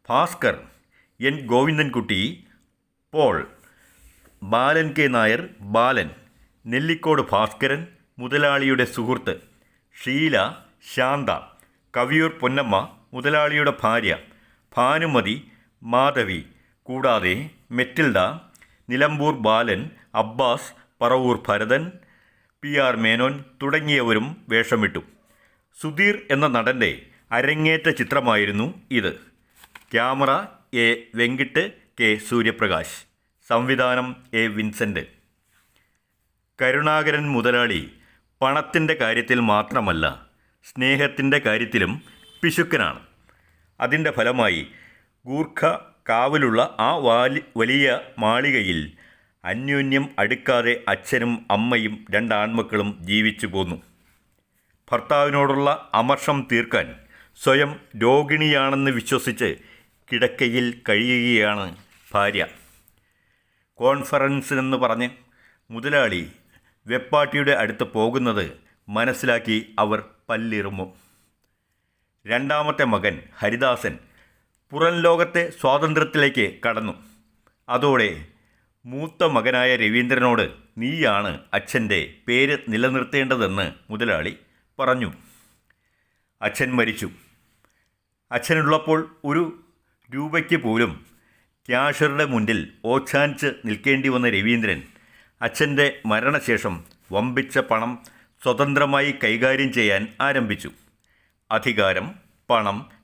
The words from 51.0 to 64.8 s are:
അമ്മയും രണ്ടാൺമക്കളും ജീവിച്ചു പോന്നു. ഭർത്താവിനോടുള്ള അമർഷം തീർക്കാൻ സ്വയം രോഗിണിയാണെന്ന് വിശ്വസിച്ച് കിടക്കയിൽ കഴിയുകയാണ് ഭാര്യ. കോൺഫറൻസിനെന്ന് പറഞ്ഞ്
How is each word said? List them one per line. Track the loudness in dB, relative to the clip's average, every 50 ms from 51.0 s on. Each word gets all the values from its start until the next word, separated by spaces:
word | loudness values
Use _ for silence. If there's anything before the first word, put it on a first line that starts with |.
| -2 -2 -2 -2 0 -2 -4 -4 -2 -2
അമ്മയും | 0 0 2 2 0 0 0 -2 -6 -8 -10 -4
രണ്ടാൺമക്കളും | -2 -2 0 0 0 0 0 0 -2 -4 -4 -2 -2 -2 -2 -2 -4 -8
ജീവിച്ചു | -4 0 0 2 2 2 -2 -2 -8
പോന്നു. | -4 -2 -2 -4 -4 -6 -10 -12 _ _ _ _ _ _ _ _ _ _ _ _ _ _ _ _ _ _ _ _ -4
ഭർത്താവിനോടുള്ള | -4 -4 0 2 2 4 4 4 4 2 4 4 4 2 2 2 2 0 -4 -2 0
അമർഷം | 0 2 2 2 0 0 -2 -2 -2 0
തീർക്കാൻ | 0 0 0 0 0 0 -2 -2 -2 -8 -16 -20 _ -20 -20 -20 _ _ -4
സ്വയം | 2 2 4 4 4 2 -2 -10 -16 _ -6
രോഗിണിയാണെന്ന് | 0 2 4 4 4 4 2 0 2 2 2 2 2 2 2 0 0 0 0
വിശ്വസിച്ച് | 0 -2 -2 0 -2 0 0 -2 -4 -2 -2 -2 -2 -4 -10 -20 -20 -20 _ _ _ _ _ -6
കിടക്കയിൽ | -2 0 0 0 0 0 -2 0 0 0 0 -2 -4 -6 -2
കഴിയുകയാണ് | 0 0 2 2 2 0 0 2 2 2 4 4 2 0 -2 -4 -8 -10 -14 -20 _ _ _ _ -4
ഭാര്യ. | -2 0 0 2 0 -2 -4 -4 -8 -16 -20 -20 _ _ _ _ _ _ _ _ _ _ _ _ _ _ _ _ _ _ _ _ _ 0
കോൺഫറൻസിനെന്ന് | 2 2 2 2 -2 -2 0 0 2 2 0 -2 -4 -2 -2 -2 0 0 0
പറഞ്ഞ് | 0